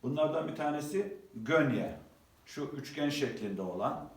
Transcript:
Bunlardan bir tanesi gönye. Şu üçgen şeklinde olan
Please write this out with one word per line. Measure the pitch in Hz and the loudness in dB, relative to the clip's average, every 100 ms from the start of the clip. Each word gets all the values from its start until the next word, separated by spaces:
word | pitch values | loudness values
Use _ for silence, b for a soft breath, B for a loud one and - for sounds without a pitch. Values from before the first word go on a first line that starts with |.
Bunlardan | 127 147 156 165 156 | 0 2 4 2 -2
bir | - | -2
tanesi | 147 147 147 190 202 - - | 0 0 0 -2 -2 -8 -12
gönye. | 113 113 160 143 117 - - - - - - - | -8 4 6 6 4 0 -6 -14 -20 -20 -20 -14
Şu | - | -8
üçgen | 143 139 - 151 147 | -6 -6 -8 0 0
şeklinde | 143 127 - 104 95 | 2 -2 -2 -4 -2
olan | 92 90 120 120 - | -4 0 0 -2 -8